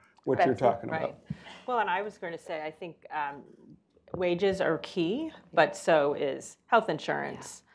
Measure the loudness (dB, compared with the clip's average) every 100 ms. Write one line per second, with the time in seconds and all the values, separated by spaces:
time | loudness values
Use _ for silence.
0 | _ _ -2 2 4 4 4 2 -2 -4
1 | -4 -8 -12 -12 -12 -14 -4 0 0 0
2 | -4 -8 -10 -10 -8 -8 -8 -10 -14 -14
3 | -10 -6 -6 -8 -16 -20 -20 -20 _ _
4 | _ -2 0 2 2 2 2 0 -2 -2
5 | 0 -2 -4 -10 -4 2 2 2 4 4
6 | 4 0 -2 -4 -10 -20 _ 2 4 -2
7 | -2 -4 -4 -10 -14 -18 _